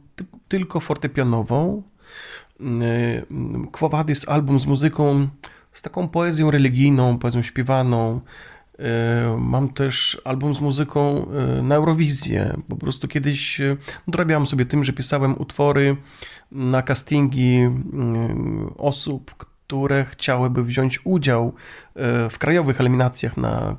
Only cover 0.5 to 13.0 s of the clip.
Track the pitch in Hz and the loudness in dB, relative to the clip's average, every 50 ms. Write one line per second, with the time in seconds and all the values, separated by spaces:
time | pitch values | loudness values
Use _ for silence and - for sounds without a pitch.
0.5 | 190 190 185 165 - 165 - - 147 143 - 135 - 143 131 123 117 113 107 - | -4 -4 -2 -4 -6 -6 -4 -4 -4 -4 -4 -4 -2 0 0 2 2 0 0 0
1.5 | 120 139 160 185 208 214 196 - _ _ _ - - - - - - - - _ | 0 0 0 0 -2 -6 -8 -14 _ _ _ -20 -20 -20 -18 -18 -20 -20 -20 _
2.5 | _ - - 135 117 117 120 117 117 120 120 117 117 120 - - 151 135 123 - | _ -12 -6 -4 -2 0 0 0 0 0 0 0 -2 -4 -6 -8 -8 -8 -6 -6
3.5 | 113 123 117 - - - 160 151 151 151 156 151 143 139 - - 147 151 143 135 | -6 -6 -8 -8 -4 -4 -2 0 0 0 0 0 -2 -2 -2 0 0 0 2 4
4.5 | 139 135 131 143 139 131 147 156 147 - 151 143 139 139 139 139 - - - - | 2 2 4 2 2 2 2 2 2 2 2 4 4 2 0 0 -4 -10 -18 -20
5.5 | - - _ _ - - - - - 185 180 165 - 170 170 170 160 156 160 156 | -20 -20 _ _ -20 -16 -16 -8 -6 -6 -6 -2 -2 -2 0 0 0 2 2 4
6.5 | 147 143 135 131 123 127 139 143 143 131 127 123 120 120 - 120 120 120 120 - | 4 4 4 4 4 4 4 6 6 6 4 4 2 0 0 -2 -2 -2 -2 -2
7.5 | - 131 123 131 131 131 127 127 120 117 113 113 117 127 123 - - - - - | -4 -4 -2 0 2 2 2 2 2 2 0 -2 -2 -6 -8 -12 -18 -20 -20 -20
8.5 | - - _ _ _ - - 117 117 117 117 117 117 120 117 117 110 120 120 123 | -20 -20 _ _ _ -8 -6 -2 -2 0 0 2 2 2 0 0 0 0 0 0
9.5 | 123 131 139 135 139 - 139 135 127 - - - - - - 131 131 135 139 147 | 0 0 0 -2 -2 -2 -4 -2 -2 -2 -2 -4 -4 -6 -6 -6 -4 -2 -2 -2
10.5 | 143 143 147 143 135 139 151 139 - 147 143 143 143 139 - - - 139 127 127 | -2 0 -2 -2 0 -2 -2 -2 0 0 0 2 0 -2 -4 -4 -4 -2 -2 -2
11.5 | 127 131 127 127 143 151 151 165 160 160 160 147 139 135 - - 107 98 98 - | -2 0 0 2 2 2 4 2 2 2 2 2 0 -2 -2 -2 0 0 0 -2
12.5 | - - - - - - - 135 131 - | -2 -6 -6 -8 -8 -6 -4 -6 -6 -6